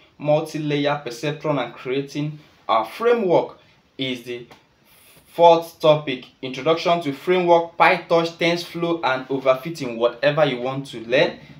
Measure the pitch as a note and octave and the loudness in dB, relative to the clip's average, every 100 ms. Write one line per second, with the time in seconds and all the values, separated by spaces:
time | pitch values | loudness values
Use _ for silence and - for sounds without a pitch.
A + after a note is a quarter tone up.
0 | _ _ D3 D3+ D#3 D#3 D3+ D3 C#3+ - | _ _ 0 0 0 -6 -2 0 0 -2
1 | A#2+ - D3+ D3 D#3+ C#3+ A#2+ - C3 C3+ | -6 -6 -6 -4 -4 -2 -4 -8 -6 -4
2 | C#3 C#3+ D3+ D3+ - _ - A2+ A2 - | -4 -6 -6 -8 -18 _ -2 -2 -2 -2
3 | A#3 A#3 F#3+ C#3+ - - _ _ _ - | 0 2 4 2 2 -8 _ _ _ -8
4 | C3 A#2+ B2 A#2+ - - _ _ _ _ | -6 -6 -8 -12 -14 -20 _ _ _ _
5 | _ _ _ - E3+ E3 - - D#3+ D3+ | _ _ _ 6 8 8 2 0 2 2
6 | D3 B2+ - _ C3 C3 C#3+ E3 F3+ E3+ | 0 -8 -10 _ -12 -6 -2 0 0 -2
7 | C#3+ C3+ - F#3 F3 E3+ E3+ - E3+ F3+ | -2 -6 -2 0 4 4 2 2 2 2
8 | - E3+ E3 - E3+ E3+ - E3+ E3+ E3 | 0 0 0 -2 -2 -2 -6 -6 -4 -2
9 | C3 C3 C3 C3+ C3 C3 E3 E3 B2+ A2+ | -2 -4 -4 -2 0 0 -2 -8 -8 0
10 | A#2 - C#3+ D3 D3 A#2+ B2+ C3+ C3+ A#2 | 0 2 0 2 2 0 -4 -6 -8 -14
11 | A2+ C3+ E3+ - - - | -2 0 0 -2 -16 -20